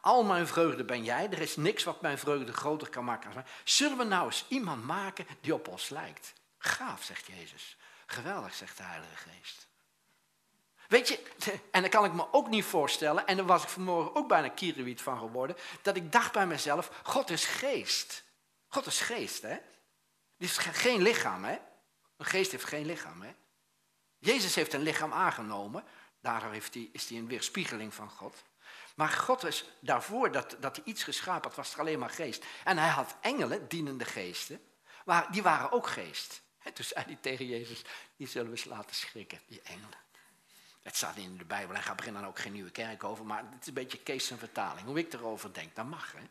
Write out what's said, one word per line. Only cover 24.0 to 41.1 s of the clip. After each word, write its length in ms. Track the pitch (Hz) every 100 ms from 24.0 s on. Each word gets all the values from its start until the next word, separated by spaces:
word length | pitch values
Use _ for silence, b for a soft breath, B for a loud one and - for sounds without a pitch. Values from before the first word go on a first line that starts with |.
| _ _
Jezus 360 | 156 262 190
heeft 180 | 180 151
een 100 | 139
lichaam 300 | 156 147 156
aangenomen. 720 | 135 180 - 107 104 101 143 - B B _
Daardoor 320 | 123 117 110
heeft 220 | 107 -
hij, 160 | 123 117
is 160 | 110 -
hij 100 | 117
een 80 | 117
weerspiegeling 680 | 120 - - 151 117 110
van 160 | - 107
God. 320 | - 101 - - _ B B B
Maar 140 | - 156
God 360 | - - 254
is 200 | 170 - - -
daarvoor 520 | 127 127 - 220 240
dat, 240 | 135 - -
dat 160 | 139 127
hij 80 |
iets 200 | - 220
geschapen 440 | - 139 - 175 -
had, 80 | -
was 160 | 135
er 80 | -
alleen 180 | 156 156
maar 120 | 120
geest. 340 | - 156 107 B B
En 140 | - 180
hij 100 | 160
had 280 | 147 127 -
engelen, 480 | 208 277 139 185 139
dienende 360 | 170 147 135
geesten, 560 | 120 - 92 87 - 147 - _ B B
maar 280 | - 170 165
die 100 | 185
waren 300 | 185 156 123
ook 140 | 247 -
geest. 560 | - 87 - - - _ _
Hè, 140 | -
toen 120 | -
zei 200 | 117 -
hij 140 | 131 156
tegen 260 | 139 131 127
Jezus, 360 | 117 117 117 - B B _
"Die 120 | 135
zullen 220 | 135 117
we 60 | 117
eens 80 |
laten 300 | - 113 104
schrikken, 460 | - - 117 98 - _
die 140 | 113
engelen." 360 | - 90 104 - _ b b b b b b b
Het 140 | - -
staat 200 | -